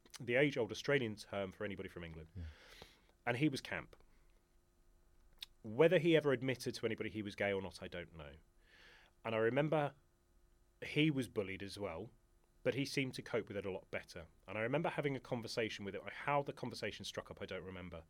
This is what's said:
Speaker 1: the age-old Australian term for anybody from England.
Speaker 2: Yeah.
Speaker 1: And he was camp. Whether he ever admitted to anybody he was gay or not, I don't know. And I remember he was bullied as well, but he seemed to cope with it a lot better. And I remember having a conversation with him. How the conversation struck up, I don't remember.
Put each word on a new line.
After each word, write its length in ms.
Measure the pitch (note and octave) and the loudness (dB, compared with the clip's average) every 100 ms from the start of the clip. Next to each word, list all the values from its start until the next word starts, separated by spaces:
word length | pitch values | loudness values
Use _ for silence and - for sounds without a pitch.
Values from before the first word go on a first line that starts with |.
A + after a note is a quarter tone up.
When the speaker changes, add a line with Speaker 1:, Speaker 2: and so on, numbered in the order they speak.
| - - | -20 -8
Speaker 1:
the 160 | A#2+ B2 | 2 4
age-old 360 | D3 C#3 A2 | 4 4 0
Australian 440 | A2+ - C#3+ A#2 G#2 | -2 2 2 2 -4
term 360 | - G2+ G2 | -6 -2 -2
for 140 | - G#2 | -4 -6
anybody 240 | F#2+ F#2 | -4 -8
from 140 | F2 | -8
England. 240 | E2+ D#2+ D#2+ F2+ | -10 -10 -12 -10
Speaker 2:
Yeah. 80 | D#2+ - - - - - - _ - | -10 -12 -18 -20 -20 -20 -20 _ -2
Speaker 1:
And 100 | A#2+ | 2
he 120 | D3+ | 2
was 120 | C3 | 2
camp. 340 | - F2+ C2 - - - _ _ _ _ _ _ _ _ _ _ - - - _ | -4 -6 -6 -14 -20 -20 _ _ _ _ _ _ _ _ _ _ -20 -20 -20 _
Whether 360 | A2 A2+ E3 F3 | -4 6 8 8
he 180 | E3+ D#3+ | 6 6
ever 140 | D3 | 6
admitted 420 | B2+ C3+ B2 B2+ A#2 | 4 2 0 -4 -2
to 100 | A2+ | -2
anybody 240 | A2 G#2+ | -2 -4
he 120 | G#2+ | -4
was 140 | G2+ - | -6 0
gay 180 | G2+ | 0
or 80 | G2 | 2
not, 180 | F#2+ - | -2 -8
I 60 | F#2 | -10
don't 300 | F2 E2 E2 | -8 -10 -12
know. 160 | D2 C#2+ - _ _ - - - - _ | -14 -16 -20 _ _ -20 -20 -20 -20 _
And 120 | A2+ A2 | -2 2
I 20 | |
remember 540 | A2+ B2+ D3+ D#3 C#3+ - _ _ _ _ _ _ _ _ | 4 4 4 2 2 -4 _ _ _ _ _ _ _ _
he 300 | - D3 D#3 | 0 4 6
was 160 | C3+ A#2+ | 4 0
bullied 340 | A2 F#2+ F#2+ | -2 -2 -4
as 160 | G2 G2 | -6 -4
well, 320 | G2+ E2 A2 - _ _ _ _ | -4 -4 -8 -14 _ _ _ _
but 100 | B2+ | 0
he 100 | B2+ C#3+ | 0 0
seemed 280 | - C3 | 0 0
to 80 | A#2+ | -4
cope 260 | - A#2 F#2+ | -2 -2 0
with 100 | G2+ | -4
it 100 | F#2+ | -4
a 40 | |
lot 180 | F#2 - | -4 -4
better. 320 | F#2+ - F2+ D#2+ - - | -6 -6 -12 -14 -16 -8
And 100 | G#2 | -2
I 40 | |
remember 280 | A#2 C#3+ E3 | 2 2 2
having 260 | - C#3+ C3 | 0 -2 -2
a 40 | |
conversation 680 | - B2 A2 - A2 - G2+ | -4 -4 -2 0 0 -2 -6
with 80 | |
him. 80 | F#2+ G2+ - - | -6 -8 -4 2
How 160 | C#3+ | 2
the 120 | C#3+ | 0
conversation 520 | B2+ B2+ G2+ G#2+ - F#2+ | -4 -6 -4 -6 -6 -6
struck 240 | - - | -6 -8
up, 80 | F2 | -10
I 40 | G2 | -8
don't 180 | F#2+ | -6
remember. 380 | F2 F#2 F2+ E2 - | -6 -8 -8 -10 -14